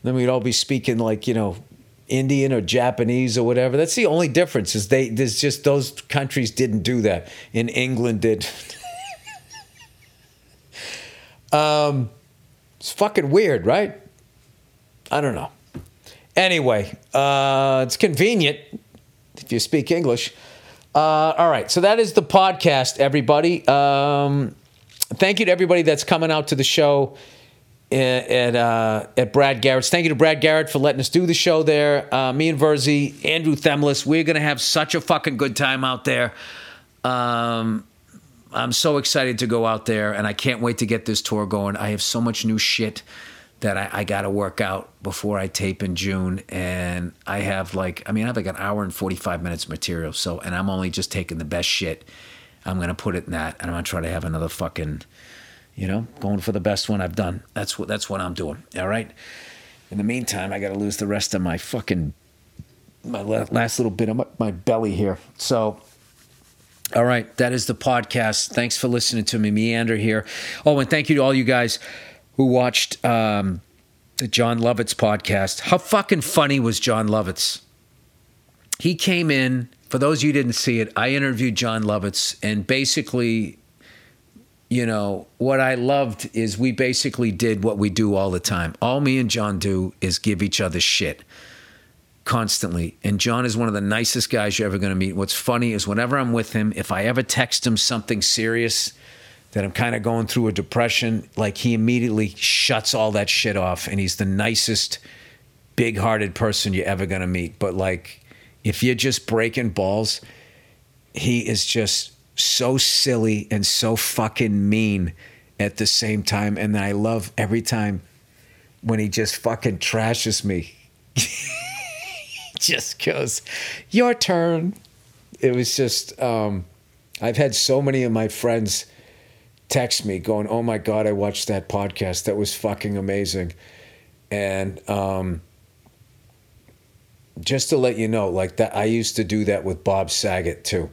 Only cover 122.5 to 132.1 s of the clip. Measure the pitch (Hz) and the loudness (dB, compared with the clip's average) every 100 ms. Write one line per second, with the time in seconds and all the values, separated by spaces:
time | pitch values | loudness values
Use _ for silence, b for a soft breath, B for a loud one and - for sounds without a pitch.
122.5 | - - - - - 156 143 131 - B | -4 -2 -2 -4 -6 -4 -2 -4 -6 B
123.5 | B B B B 208 247 240 - 175 170 | B B B B 2 2 2 0 2 2
124.5 | 165 170 202 - _ _ _ _ - 135 | 0 -2 -6 -18 _ _ _ _ -2 0
125.5 | 123 120 - 123 - - - 127 113 107 | 2 0 0 0 -2 -6 -6 -2 0 -2
126.5 | 98 87 _ _ _ _ - 117 117 143 | -4 -8 _ _ _ _ -6 -2 2 0
127.5 | 104 - 135 139 135 123 113 110 - 120 | 2 2 2 2 0 0 0 0 -2 0
128.5 | 117 107 - - b b b b b b | 0 0 -4 -8 b b b b b b
129.5 | b _ 139 123 - 104 95 90 107 107 | b _ -2 0 -2 -2 -4 -2 -2 0
130.5 | 113 117 107 104 107 107 101 104 98 - | -2 -2 -2 0 0 0 0 -2 -2 -4
131.5 | 98 - 104 101 - 95 | -4 -2 -2 -2 -4 -4